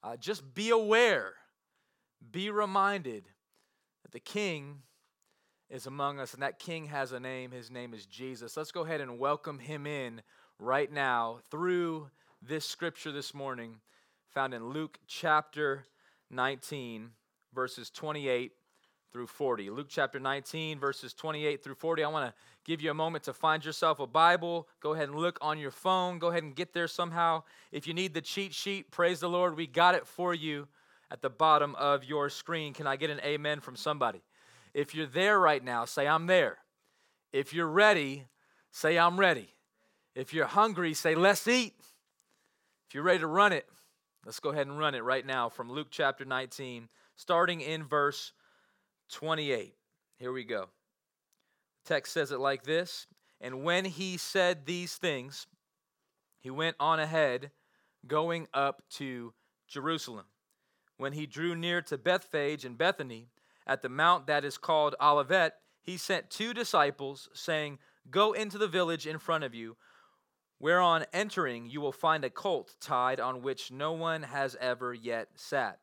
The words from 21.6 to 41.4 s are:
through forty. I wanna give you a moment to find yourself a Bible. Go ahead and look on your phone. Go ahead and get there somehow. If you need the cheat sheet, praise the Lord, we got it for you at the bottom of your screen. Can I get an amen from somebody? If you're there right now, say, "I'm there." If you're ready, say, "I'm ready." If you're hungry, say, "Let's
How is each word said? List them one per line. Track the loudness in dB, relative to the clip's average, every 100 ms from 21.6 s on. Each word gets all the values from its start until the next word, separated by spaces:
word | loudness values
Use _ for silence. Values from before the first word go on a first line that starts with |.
through | -8
forty. | -6 -2 0
I | 0
wanna | -2 -4 -8 -20 _
give | -8 -4
you | -2
a |
moment | 0 -2 -2
to | -8
find | 0 2 2
yourself | -2 0 2 2
a | 2
Bible. | 6 8 6 2 -4 -6 _
Go | -4
ahead | -2 -2
and | 0
look | -2 -2
on | -4 -4
your | -6
phone. | -4 0 2 2 0
Go | 0
ahead | 0
and | -4
get | -8 -6
there | -4 -4
somehow. | -2 -4 2 2 2 -4 -20 -12
If | -10 -6
you |
need | -4 -2
the | -4
cheat | -6 -6 -6
sheet, | -6 -6 -6 -8
praise | 2 2 2
the | -2
Lord, | 0 0 0
we | -4
got | 6 6 6
it | 0
for | -4 -2
you | 0 -2 -6 -8 _ _ _ _
at | -6
the | -6
bottom | 4 6 6 4
of | 0 2 2
your | 0 -2 -2
screen. | -4 -6 -6 -6
Can | -4 -4
I |
get | -2 -2
an | -2
amen | -2 -2 -2 -4
from | -6
somebody? | -6 -4 0 0 -2 _ _ _ -20 -6
If | -4 -4
you're | -4 -4
there | 2 4 6
right | 6 4
now, | 0 -2 -2
say, | 0 2
"I'm | 2 6
there." | 6 6 -2 _ _ _ _ _ _ _
If | -2 -2
you're | -2 0
ready, | 6 8 6 2 -6 -12 _ _ _ _
say, | -2 2 6
"I'm | 6 6
ready." | 4 4 -4 _ _ _ _ _ _
If | -8 -4
you're | 0 2
hungry, | 6 4 4 -2
say, | 2 2 6
"Let's | 6 6